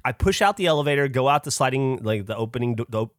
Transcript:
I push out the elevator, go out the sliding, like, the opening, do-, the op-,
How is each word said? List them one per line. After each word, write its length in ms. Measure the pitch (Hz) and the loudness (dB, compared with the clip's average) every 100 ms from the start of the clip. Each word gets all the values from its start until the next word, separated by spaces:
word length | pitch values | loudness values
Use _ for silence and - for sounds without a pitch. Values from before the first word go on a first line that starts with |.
I 80 | 127 | -6
push 300 | 117 190 196 | -2 0 2
out 160 | 202 202 | 2 2
the 80 | 180 | 2
elevator, 420 | 151 147 143 139 | 2 2 0 0
go 220 | 127 135 | 2 2
out 160 | 147 139 | 2 0
the 60 | |
sliding, 520 | - 131 135 131 131 | -2 0 0 0 -2
like, 220 | 107 107 98 | -2 -2 -2
the 100 | 110 | -4
opening, 400 | 113 120 120 113 | -4 -2 -2 -2
do-, 100 | 120 | -4
the 140 | 110 | -4
op-, 120 | 113 | -4